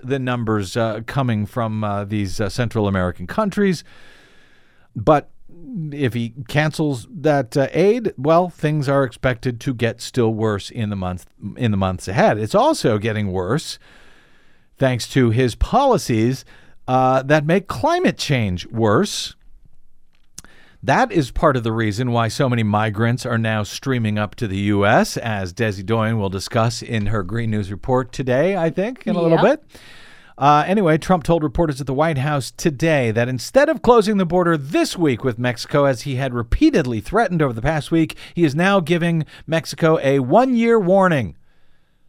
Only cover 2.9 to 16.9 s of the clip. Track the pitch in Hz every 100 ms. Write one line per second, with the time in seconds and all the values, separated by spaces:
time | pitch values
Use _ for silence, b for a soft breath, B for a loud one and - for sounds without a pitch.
2.9 | 95 90 - 90 - 208 208 202 170 -
3.9 | b b b b b b b b b b
4.9 | - 107 147 - - - 170 262 220 151
5.9 | 143 131 120 117 117 - 151 156 - 151
6.9 | 127 - 185 151 143 123 147 135 151 196
7.9 | 247 214 - 143 165 180 - 151 151 139
8.9 | 139 127 - 131 120 131 120 143 117 117
9.9 | 107 - 127 113 110 110 101 - 120 107
10.9 | 101 92 90 - - 104 - 120 101 95
11.9 | 92 - 117 208 107 107 202 294 320 143
12.9 | 107 110 107 101 92 90 151 - - b
13.9 | b b b b b b b b - 131
14.9 | 123 - 143 120 117 127 - - 226 277
15.9 | 202 - 110 117 135 - b b b -